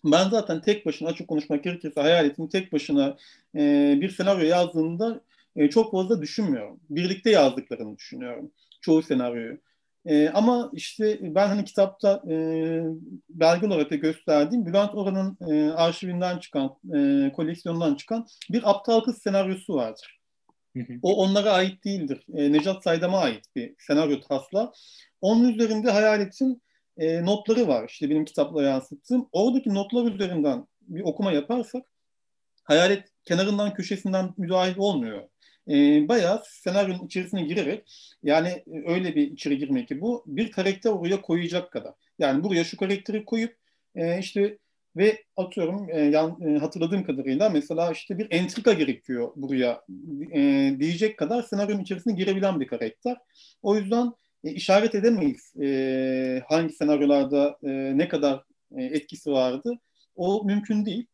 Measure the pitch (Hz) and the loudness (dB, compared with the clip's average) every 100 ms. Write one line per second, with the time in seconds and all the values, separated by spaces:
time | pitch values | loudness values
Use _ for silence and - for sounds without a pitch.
0 | 156 160 190 220 208 160 208 208 160 147 | 4 4 4 0 -2 -2 0 0 -2 -4
1 | 160 143 - 156 - 147 175 175 156 147 | -6 -8 -4 -6 -2 -4 -4 -8 -6 0
2 | 147 170 147 143 160 190 185 151 - 143 | 4 4 4 -2 -4 -4 -2 -6 0 0
3 | 139 139 - _ _ - 143 143 143 143 | 0 -4 -20 _ _ -2 2 4 4 2
4 | 190 - 185 196 160 175 175 165 160 170 | 0 0 0 2 4 4 2 0 -2 -2
5 | 226 226 _ _ _ - 147 226 220 185 | -4 -6 _ _ _ 0 4 4 2 0
6 | 185 214 147 - 202 127 104 - _ 147 | 0 0 -2 -4 -2 -2 -6 -16 _ -4
7 | 180 190 226 196 139 - - 233 110 104 | -4 0 4 6 4 2 -8 -10 -10 -14
8 | - 127 120 120 302 _ _ - - 160 | -16 -12 -12 -12 -14 _ _ -10 2 2
9 | 160 131 123 120 113 - _ _ _ _ | 4 -2 -2 -4 -8 -12 _ _ _ _
10 | 175 151 156 196 226 240 240 170 - - | 0 2 4 4 2 2 -2 -10 -12 -2
11 | 214 214 185 160 202 202 - - 196 - | -2 -2 -2 2 2 0 -2 0 0 2
12 | 202 196 - 160 160 160 160 165 165 160 | 2 2 -2 -4 -2 -2 -2 -2 -4 -8
13 | - - _ 165 160 175 208 170 143 151 | -14 -18 _ 2 4 4 2 0 0 0
14 | 156 160 - 151 147 240 180 196 202 208 | -2 -2 2 2 4 0 0 0 0 -2
15 | 196 190 190 190 170 151 151 160 170 170 | -2 -2 -4 -6 -2 2 2 2 0 0
16 | 185 175 180 180 - 147 135 - - 147 | -6 -4 -2 -4 -6 -4 -4 -8 -6 0
17 | 139 139 139 139 160 170 175 165 165 143 | 2 2 0 -2 -6 -4 -6 -2 -2 -2
18 | - 226 226 - - 220 220 202 196 226 | -4 -6 -6 -18 -4 0 2 2 4 2
19 | 226 233 208 196 190 185 - 156 113 107 | 2 -4 0 0 0 -4 -4 -4 -4 -8
20 | - _ _ _ _ _ _ 127 120 120 | -20 _ _ _ _ _ _ -12 -10 -4
21 | 170 208 190 196 208 185 190 190 202 196 | 0 2 4 2 4 2 2 -4 -6 -6
22 | 143 135 - 165 143 151 160 190 180 165 | -4 -8 -8 -2 2 2 2 -2 0 0
23 | 180 190 147 110 _ 127 117 _ - 147 | 2 0 0 -2 _ -10 -10 _ 0 0
24 | 156 139 - 135 - 196 247 - - - | 2 -2 -2 -6 -2 -4 -4 -8 -20 -20
25 | _ _ 190 226 247 220 226 214 233 202 | _ _ 2 6 4 4 2 2 2 4
26 | 214 214 196 - 262 247 _ _ _ - | 4 4 0 -2 -2 -2 _ _ _ -2
27 | 160 165 175 208 208 226 202 123 113 - | 0 0 0 0 2 2 2 0 -2 -6
28 | 143 156 151 - 143 160 139 131 - 143 | -2 0 -2 -2 -2 0 0 0 -6 -20
29 | - 247 254 180 226 254 226 196 202 240 | -2 -2 0 0 2 2 0 -2 0 0
30 | 233 196 190 175 143 123 - _ - 160 | 0 -2 -4 0 0 -2 -8 _ -14 -6
31 | 208 147 196 151 143 247 233 247 - _ | -6 -2 0 0 -2 -4 -4 -10 -12 _
32 | _ _ _ _ _ _ - 151 180 196 | _ _ _ _ _ _ 2 4 4 2
33 | - _ - 175 196 202 208 202 180 190 | -4 _ -2 0 0 0 -2 -4 -6 -6
34 | 196 190 185 190 175 185 185 185 202 160 | -2 -2 -4 -6 -2 0 0 0 0 0
35 | 113 101 - _ _ _ - 143 143 151 | -4 -10 -14 _ _ _ 0 4 6 6
36 | 151 240 175 226 - - 190 196 196 180 | 4 2 2 0 -4 -8 -2 0 0 -2
37 | 180 185 175 190 151 202 143 214 _ - | -6 -8 -4 -4 -2 -2 -2 -6 _ -20
38 | - _ 143 156 170 180 - 156 151 180 | -20 _ 2 2 2 -6 -12 -10 -4 -2
39 | 185 147 143 143 147 139 143 131 117 139 | 0 0 -2 -4 -4 -4 -2 -4 -4 -6
40 | 214 233 - 143 220 196 190 190 233 202 | -4 -6 -6 -6 -4 -2 -2 0 -2 -2
41 | 170 196 - 170 170 175 180 123 - - | -2 -4 -2 -2 0 -4 -6 -12 -12 -20
42 | _ - 147 135 190 170 165 - 190 196 | _ -2 0 2 2 0 0 -4 -2 -2
43 | 196 214 214 226 233 _ _ _ _ 180 | -4 -6 -4 -4 -4 _ _ _ _ -6
44 | 165 180 190 202 202 208 _ _ _ 165 | -4 -4 -4 0 -2 -2 _ _ _ 2
45 | 208 214 _ - 185 202 165 196 185 160 | 2 2 _ -8 -6 -4 -4 -4 -6 0
46 | 147 151 160 170 165 147 147 175 165 196 | 4 4 2 -2 -2 0 -2 -4 -2 -2
47 | - 135 135 135 214 156 143 165 170 160 | -2 -6 -2 0 2 0 -2 -2 -2 -4
48 | - 190 214 170 180 202 233 180 139 120 | -8 -8 -2 -2 -2 0 2 4 0 -4
49 | - 123 117 - 135 131 123 117 - - | -6 -6 -6 -8 -4 0 0 -2 -10 -18
50 | 165 143 165 160 139 139 139 135 156 170 | -12 -12 -4 2 4 4 2 0 -2 0
51 | 214 214 151 240 233 202 202 208 180 180 | -2 -2 -2 -2 -2 -4 -2 -2 -4 -4
52 | 233 185 190 196 196 170 127 117 113 - | -2 0 0 0 0 -2 -4 -6 -6 -6
53 | 247 247 _ _ - _ 208 214 190 233 | -8 -8 _ _ -20 _ 0 0 2 0
54 | 247 - _ _ 151 175 - 196 226 214 | 0 -6 _ _ -10 -6 2 4 4 2
55 | 226 220 147 120 - - 139 135 131 131 | 2 2 0 -2 -14 -6 -2 0 0 -2
56 | 131 131 131 127 - 160 165 - 151 147 | -2 -2 -2 -4 -2 -2 -2 -2 0 2
57 | 143 143 135 143 143 143 143 135 135 135 | 4 4 2 2 0 -2 -6 -4 -2 0
58 | 175 156 143 135 _ _ _ - 127 151 | 0 0 0 -2 _ _ _ -10 -6 -6
59 | 143 - 151 135 127 131 233 240 _ _ | -8 -10 -2 0 0 -2 -6 -8 _ _
60 | _ - 180 208 202 208 208 214 208 196 | _ -6 -2 -2 0 -2 -2 -2 -2 -6
61 | 240 | -10